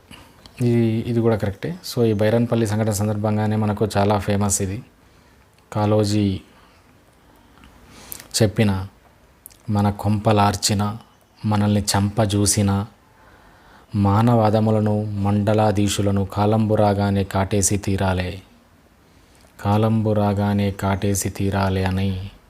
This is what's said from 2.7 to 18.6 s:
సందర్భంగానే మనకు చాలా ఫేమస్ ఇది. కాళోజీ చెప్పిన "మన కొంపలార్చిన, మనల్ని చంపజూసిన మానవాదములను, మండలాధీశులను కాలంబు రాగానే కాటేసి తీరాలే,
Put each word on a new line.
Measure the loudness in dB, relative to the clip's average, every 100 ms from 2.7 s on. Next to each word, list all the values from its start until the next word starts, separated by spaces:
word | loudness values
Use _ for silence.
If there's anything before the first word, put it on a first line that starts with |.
| 0 -2
సందర్భంగానే | -2 -2 -2 -2 0 0 0
మనకు | -2 -2 -2 0
చాలా | 2 0
ఫేమస్ | 0 0 0 -2
ఇది. | -4 -6 -12 _ _ -20 _ _ _ _ _
కాళోజీ | -2 2 2 2 0 0 -2 -10 -20 -20 _ _ _ _ _ _ _ _ -20 -20 -20 -20 -20 -20 -20 -10 0
చెప్పిన | 0 2 0 0 -4 -14 _ _ _ _ -20 -20 -4
"మన | 0 0
కొంపలార్చిన, | -2 -2 0 2 2 2 0 -2 -2 -2 -6 -16 _ _ _ -2
మనల్ని | 0 2 2
చంపజూసిన | 0 0 0 0 0 2 0 2 2 0 -4 -12 _ _ -20 -20 -20 -20 -20 -20 -8 0
మానవాదములను, | 2 4 4 4 4 2 2 2 0 -2
మండలాధీశులను | -2 -2 0 0 2 2 2 2 0 0 -2 -2 -2
కాలంబు | -2 0 2 2 2
రాగానే | 2 2 0 0
కాటేసి | -2 -2 -2 0 0 -2
తీరాలే, | -2 -2 0 -2 -4 -8 -16 -20